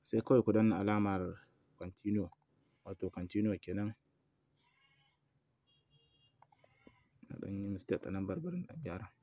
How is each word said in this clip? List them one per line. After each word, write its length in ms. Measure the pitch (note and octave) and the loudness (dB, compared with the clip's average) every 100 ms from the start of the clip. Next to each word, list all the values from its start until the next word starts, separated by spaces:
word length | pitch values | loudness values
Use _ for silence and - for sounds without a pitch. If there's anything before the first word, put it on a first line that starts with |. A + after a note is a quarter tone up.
sai 160 | - A2+ | 0 0
kawai 240 | - C3 | 6 6
ku 80 | G#2+ | 8
danna 240 | G#2+ A2 F#2 | 6 6 4
alamar 560 | G2+ G#2 G#2 F#2+ F2+ F2+ - _ _ _ | 2 2 2 0 -2 -8 -18 _ _ _
continue, 480 | F2+ - G2+ G#2 F2+ - _ _ _ _ | -14 -6 -2 -2 -2 -10 _ _ _ _
wato 240 | - F#2+ F#2 | -16 -8 -8
continue 480 | - F2+ G#2 G#2+ F#2 | -6 -4 0 0 -2
kenan. 320 | - F#2+ G#2 A2+ _ _ _ _ _ _ _ _ _ _ _ _ _ _ _ _ _ _ _ _ A#4 _ _ _ - _ _ _ - _ _ _ - | -4 -4 -4 -8 _ _ _ _ _ _ _ _ _ _ _ _ _ _ _ _ _ _ _ _ _ _ _ _ -20 _ _ _ -20 _ _ _ -14
Na 80 | - | -10
ɗan 240 | - G2 | -8 -6
yi 80 | G2+ | -6
mistake 320 | G2 - - | -6 -2 -4
a 80 | - | -2
number, 240 | F#2+ F#2+ G2 | -4 -4 -4
bari 140 | E3+ F3+ | -6 -8
in 80 | - | -8
ɗan 120 | - | -10
gyara. 240 | A#2+ F2+ G#2+ _ | -8 -8 -10 _